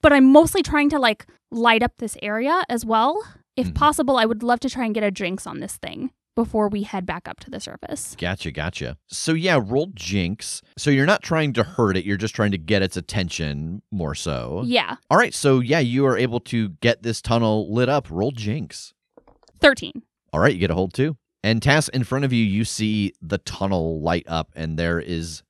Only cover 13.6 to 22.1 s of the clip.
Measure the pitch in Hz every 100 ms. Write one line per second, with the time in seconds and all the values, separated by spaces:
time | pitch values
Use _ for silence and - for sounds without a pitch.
13.6 | 80 98 _ 101 78 73 82 67 60 82
14.6 | 240 247 143 - _ 165 240 - 143 131
15.6 | 120 160 127 123 139 113 123 117 - 117
16.6 | 107 80 117 117 117 110 - 117 113 107
17.6 | 90 110 123 143 - 80 113 123 104 143
18.6 | 92 - - _ _ - _ _ _ _
19.6 | 294 269 - - _ _ _ - - 92
20.6 | 87 82 92 - 147 147 _ _ 104 113
21.6 | 139 151 - 131 120